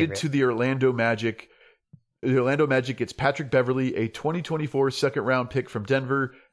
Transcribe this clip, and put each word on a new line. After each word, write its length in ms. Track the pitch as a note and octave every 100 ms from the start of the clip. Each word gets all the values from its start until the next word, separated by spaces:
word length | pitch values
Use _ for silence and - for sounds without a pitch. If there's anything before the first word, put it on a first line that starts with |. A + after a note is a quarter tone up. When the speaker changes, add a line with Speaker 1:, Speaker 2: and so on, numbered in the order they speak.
| D#3+
Speaker 1:
Favorite. 80 | -
Speaker 2:
to 100 | D#3+
the 160 | C#3
Orlando 480 | B2+ A2+ B2+ C3+ C3
Magic. 560 | A#2+ A#2 A2+ A2+ A2 - _ - _ _ - _ -
The 140 | C3 C3
Orlando 280 | B2 C#3+ D3
Magic 300 | C3 B2+ B2
gets 140 | A#2
Patrick 360 | - C#3 D3+ C#3
Beverley, 460 | C3+ B2 C3 C3 A2+
a 120 | A2+
twenty 340 | - D3 E3+
twenty-four 480 | D3+ D#3+ D3 C#3 C3+
second-round 580 | B2+ C#3 C#3+ A#2 C3 A#2+
pick 220 | C3+ B2+
from 140 | A2+
Denver, 500 | G#2 C3+ B2+ C#3 C3 - _